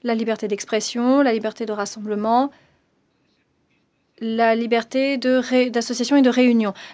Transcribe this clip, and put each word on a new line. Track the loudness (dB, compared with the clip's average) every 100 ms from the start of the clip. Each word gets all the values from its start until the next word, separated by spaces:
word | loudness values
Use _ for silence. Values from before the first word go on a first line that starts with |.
la | -4
liberté | -2 -2 -4 -4
d'expression, | -6 -4 -4 -4 -2 2 2
la | 2
liberté | 0 -4 -6 -8
de |
rassemblement, | -6 -6 -8 -6 -4 0 0 0 -6 _ _ _ _ _ _ _ _ _ _ _ _ _ _ _ _
la | -6 0 2 2
liberté | 0 -2 0 -2 0 0
de | 0 0
ré-, | 2 2 2
d'association | -2 -4 -4 2 4
et |
de | 4
réunion. | 4 4 4 0 -4 -14